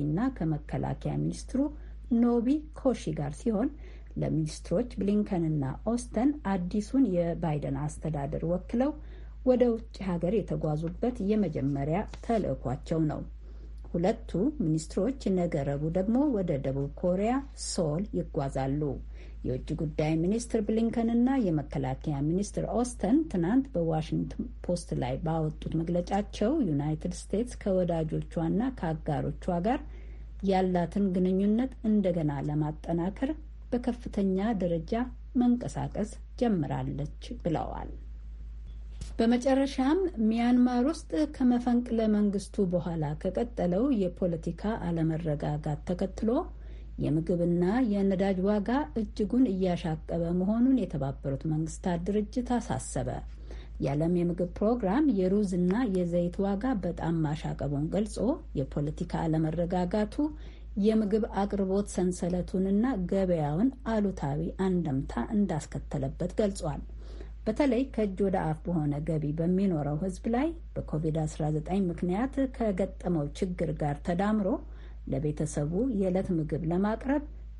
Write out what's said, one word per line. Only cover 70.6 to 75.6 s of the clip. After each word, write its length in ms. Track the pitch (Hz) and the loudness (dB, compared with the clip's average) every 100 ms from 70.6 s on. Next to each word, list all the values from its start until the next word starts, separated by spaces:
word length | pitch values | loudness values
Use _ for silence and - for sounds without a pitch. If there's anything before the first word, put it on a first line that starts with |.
| - | -8
በኮቪድ 460 | - - 156 160 156 | -8 -4 -2 0 0
አስራ 240 | 156 - 151 | -2 -2 0
ዘጠኝ 300 | 156 156 190 | 0 0 0
ምክንያት 500 | 185 165 175 185 269 277 269 | 0 0 0 0 0 0 -2
ከገጠመው 760 | - 226 185 190 - 180 170 147 | 0 -2 0 -2 -2 0 0 0
ችግር 360 | - 196 175 165 156 | -2 -4 -2 -2 0
ጋር 200 | 147 143 | -2 -2
ተዳምሮ 480 | - 175 202 220 190 285 - - - - - | -2 2 2 2 2 0 -4 -14 -14 -12 -4
ለቤተሰቡ 640 | 135 147 147 151 - | -2 -2 -2 -2 0